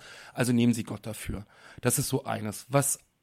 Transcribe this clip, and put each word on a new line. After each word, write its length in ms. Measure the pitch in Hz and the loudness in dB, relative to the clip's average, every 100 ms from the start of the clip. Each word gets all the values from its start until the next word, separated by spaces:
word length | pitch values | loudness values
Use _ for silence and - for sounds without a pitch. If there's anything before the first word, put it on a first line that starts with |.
| - - - | -12 -20 -8
also 180 | - 123 | 0 4
nehmen 200 | 123 120 | 6 6
sie 100 | 117 | 4
Gott 220 | 101 104 - | 0 -8 -8
dafür. 400 | 107 - 98 101 _ - - | -10 -8 -8 -10 _ -20 -4
Das 180 | 127 135 | 0 0
ist 100 | 131 | 0
so 160 | 131 | -2
eines. 420 | - 110 107 - - | -2 -4 -6 -8 -2
Was 300 | 139 135 - _ _ | 0 2 -2 _ _